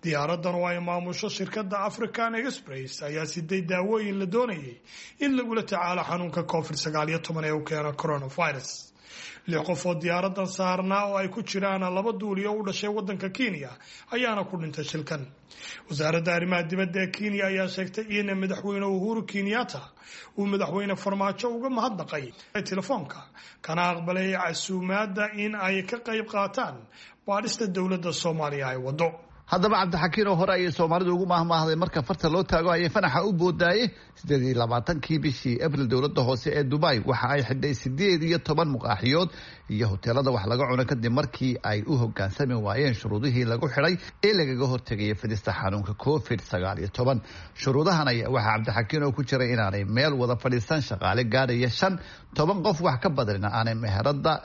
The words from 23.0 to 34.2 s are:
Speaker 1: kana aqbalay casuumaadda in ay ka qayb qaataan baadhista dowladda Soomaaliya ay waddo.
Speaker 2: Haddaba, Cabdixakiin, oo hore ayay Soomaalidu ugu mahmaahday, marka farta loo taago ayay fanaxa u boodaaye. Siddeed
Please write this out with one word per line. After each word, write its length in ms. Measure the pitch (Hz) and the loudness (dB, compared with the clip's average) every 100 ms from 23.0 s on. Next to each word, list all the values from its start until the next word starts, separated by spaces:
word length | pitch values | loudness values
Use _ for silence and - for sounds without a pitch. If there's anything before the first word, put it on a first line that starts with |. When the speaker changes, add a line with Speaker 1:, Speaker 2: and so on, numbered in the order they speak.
| 139 - - - - - | -4 -12 -18 -20 -20 -18
Speaker 1:
kana 200 | - 160 175 | -4 0 0
aqbalay 400 | 170 170 185 190 | 0 -2 0 0
casuumaadda 920 | 185 180 165 - 185 185 196 214 190 208 208 | 0 -2 -4 -4 -4 0 0 0 -2 -4 -2
in 160 | 208 214 | -4 -2
ay 280 | 185 190 | 0 0
ka 140 | 190 233 | -2 -6
qayb 280 | 233 220 220 | -4 -4 -2
qaataan 480 | 208 196 196 214 127 113 - - - - | -2 -2 -2 -4 -6 -18 -20 -20 -16 -2
baadhista 420 | 202 233 - 220 | -2 0 -2 -2
dowladda 440 | 180 185 185 170 | 0 0 0 -2
Soomaaliya 540 | 147 175 160 147 143 135 | -2 -2 0 -2 -2 -4
ay 100 | 127 | -4
waddo. 320 | 127 147 165 160 - - | -4 0 0 0 -18 -20
Speaker 2:
Haddaba, 340 | - 185 196 185 | -2 2 4 4
Cabdixakiin, 500 | 190 175 180 185 202 | 2 2 2 2 4
oo 80 | 175 | 4
hore 180 | 190 | 4
ayay 180 | 185 180 | 4 2
Soomaalidu 380 | 135 165 170 185 | 2 4 4 2
ugu 120 | 180 185 | 2 4
mahmaahday, 460 | 175 170 165 160 160 | 2 4 4 4 2
marka 240 | 165 160 | 2 0
farta 280 | 131 190 165 | -2 0 2
loo 120 | 165 | 2
taago 260 | 185 170 170 | 4 2 4
ayay 180 | 170 175 | 2 2
fanaxa 320 | 208 175 135 | 2 2 2
u 100 | 202 | 2
boodaaye. 580 | 175 180 165 175 202 240 - - | 4 2 4 4 4 2 -2 -20
Siddeed 260 | - | -16